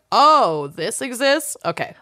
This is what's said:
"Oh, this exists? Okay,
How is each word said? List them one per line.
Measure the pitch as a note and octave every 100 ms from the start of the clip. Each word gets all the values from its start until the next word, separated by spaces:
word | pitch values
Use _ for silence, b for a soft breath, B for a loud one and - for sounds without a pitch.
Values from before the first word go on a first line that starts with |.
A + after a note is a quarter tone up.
| -
"Oh, | G#3 D4 D4+ G3+ D3+ C#3+
this | D#3 E3 -
exists? | C4+ A#3+ C#4 D4 - -
Okay, | - E3 - -